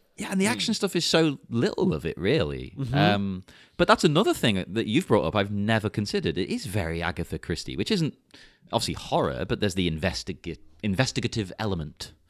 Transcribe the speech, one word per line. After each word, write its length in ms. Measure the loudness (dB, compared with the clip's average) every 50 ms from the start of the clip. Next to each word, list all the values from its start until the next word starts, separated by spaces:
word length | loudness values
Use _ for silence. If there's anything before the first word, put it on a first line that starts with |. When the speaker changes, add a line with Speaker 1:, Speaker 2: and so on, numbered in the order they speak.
| _ _ _ -12
Speaker 1:
Yeah, 120 | -8 -2
and 100 | 0 2
the 60 | 4 2
action 260 | 2 0 0 -2 0
Speaker 2:
Mm. 40 | 0
Speaker 1:
stuff 180 | 0 0 0
is 100 | 0 0
so 320 | 4 4 4 4 4 2 -2 _ -4
little 460 | -2 0 0 0 0 2 0 0 0
of 100 | 0 -2
it, 140 | -4 -4 -2
really. 560 | 0 2 2 2 2 0 -2 -6 -8 -10 -8
Speaker 3:
Mm-hmm. 200 | -8 -6 -2 2 4
Speaker 1:
Um, 460 | 4 4 4 2 0 -4 -4 -6 -10 -14 -20 -20 -20 _ _ 0
but 100 | 4 4
that's 160 | 4 4 6
another 300 | 4 6 6 4 4 2
thing 320 | 2 2 2 2 2 -2 -2
that 200 | -2 -2 0 2
you've 200 | 2 0 2 4
brought 180 | 4 4 4
up 100 | 4 2
I've 160 | 0 0 0
never 380 | 0 -2 0 2 2 2 2 0
considered. 480 | -2 -2 -4 -2 -2 -2 -2 -2 -2 -2
It 100 | -2 -4
is 160 | -4 -6 -6
very 380 | -4 -4 -2 -2 -2 -2 -2 -2
Agatha 340 | -4 -4 -4 -6 -6 -6 -8
Christie, 400 | -6 -6 -6 -6 -6 -8 -6 -4
which 140 | -2 0
isn't 240 | 2 2 2 0 -2 _ _ _ _ -20 -20 -20 _ _ _ -4 -2
obviously 220 | -2 -2 -2 -6
horror, 500 | -6 -6 -2 0 0 0 0 -2 -4 -4 -4
but 120 | -4 -2
there's 160 | -2 -2 0
the 140 | 0 0 0
investiga-, 680 | 0 0 -2 -2 -2 -4 -8 -10 -12 -10 -10 -12 -12 -12 -14 -20 -16 -6
investigative 720 | -4 -2 0 2 0 0 0 -2 -4 -2 -2 -4 -6 -6 -6 -6
element. 540 | -4 -2 -2 -4 -4 -8 -10 -14 -18 -18 -18 _ _